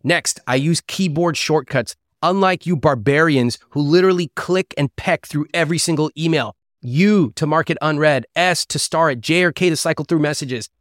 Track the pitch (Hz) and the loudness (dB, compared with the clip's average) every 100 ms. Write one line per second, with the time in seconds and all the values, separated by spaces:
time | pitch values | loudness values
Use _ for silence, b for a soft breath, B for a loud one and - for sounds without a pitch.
0 | 131 170 - - - 131 151 165 - - | 0 0 -2 -8 -2 0 0 -2 -4 -4
1 | 185 147 175 147 - 156 127 135 110 - | -2 0 -2 -2 -2 -2 0 -4 -4 -12
2 | _ _ 165 196 190 185 165 165 156 127 | _ _ -2 2 0 0 -2 0 2 2
3 | 107 143 165 139 123 - _ - 147 175 | 0 2 4 2 0 -4 _ -4 2 4
4 | 190 180 165 - - 180 - - 143 - | 4 2 -2 -8 -2 -2 -2 -2 -4 -2
5 | - 165 - 147 143 170 151 170 - 156 | -2 -2 -2 -6 -4 -2 -2 0 0 0
6 | 156 - 165 156 117 - _ _ 123 135 | -2 -2 0 0 -2 -10 _ _ -4 2
7 | 202 208 131 - 156 160 165 156 156 151 | 4 4 2 -2 -2 0 -2 -2 -2 2
8 | 151 135 - - 180 170 - 156 - 160 | 2 2 -2 0 0 0 -4 -6 -2 0
9 | 160 123 110 170 180 - 180 156 165 156 | 0 0 0 2 2 2 0 0 -2 -4
10 | 147 165 147 151 135 123 - _ | -2 0 0 -2 -6 -8 -10 _